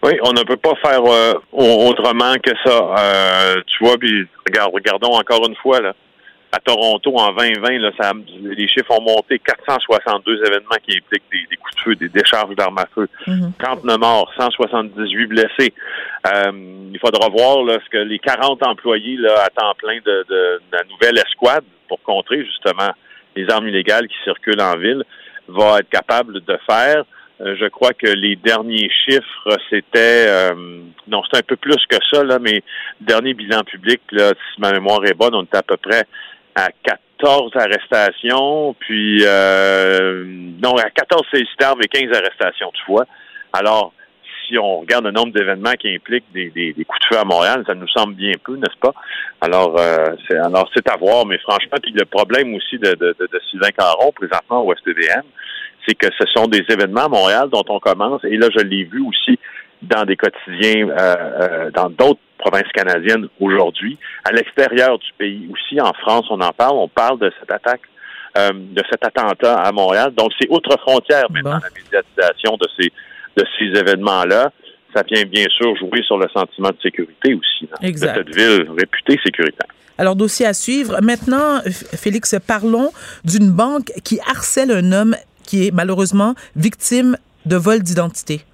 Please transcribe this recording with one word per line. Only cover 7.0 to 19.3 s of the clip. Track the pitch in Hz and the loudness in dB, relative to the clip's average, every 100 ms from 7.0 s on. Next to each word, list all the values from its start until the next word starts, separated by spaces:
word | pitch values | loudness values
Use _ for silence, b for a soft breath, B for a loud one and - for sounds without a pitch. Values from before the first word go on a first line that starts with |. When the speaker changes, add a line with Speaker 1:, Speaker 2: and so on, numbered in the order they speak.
| 143 127 | 0 2
Speaker 1:
en | 107 | 2
vingt | 95 117 110 | 2 0 0
vingt, | 113 127 | -2 0
là, | 107 - | -2 -2
ça, | 104 104 107 92 | -2 -2 -10 -16
les | 101 101 101 | -12 -6 -2
chiffres | - 123 | -2 0
ont | 113 | 0
monté, | 113 110 - 113 | 2 0 0 -4
quatre | - 127 - | -2 -6 -2
cent | 135 | -4
soixante-deux | - 107 113 104 101 110 107 | 0 0 0 -4 -2 -2 0
événements | 101 104 110 - | 0 -2 -6 -2
qui | 95 | -4
impliquent | _ 101 _ | _ -6 _
des, | 92 87 | -8 -8
des | - | -12
coups | - - | -12 -8
de | |
feu, | - 113 | -4 -4
des | 87 | -2
décharges | - 101 117 104 101 | 0 2 2 -2 -2
d'armes | 98 95 | -2 -2
à | 92 | -6
feu. | - 101 B B | -4 -6 B B
Speaker 2:
Mhm. | 185 175 185 | -4 -4 -4
Speaker 1:
Trente-neuf | 127 131 123 110 | -6 -6 -2 2
morts, | 117 117 98 - | 4 2 0 -2
cent | 123 | -4
soixante-dix-huit | - 117 117 110 101 107 95 117 | -2 -2 -2 -6 -8 -8 -4 -2
blessés. | 110 110 - 131 - B B B B 95 | 0 0 2 -2 -2 B B B B -2
Euh, | 101 101 98 92 92 95 | 0 -2 -4 -16 -20 -16
il | 98 | -4
faudra | 120 107 110 | 0 2 2
voir, | 101 123 139 | 4 4 4
là, | 120 113 | 2 -2
ce | - | -2
que | 110 | -4
les | 104 107 | -4 -4
quarante | - 123 135 135 | -2 0 0 0
employés, | 131 107 117 110 107 127 | -2 -2 -2 -2 -2 -2
là, | 113 | 2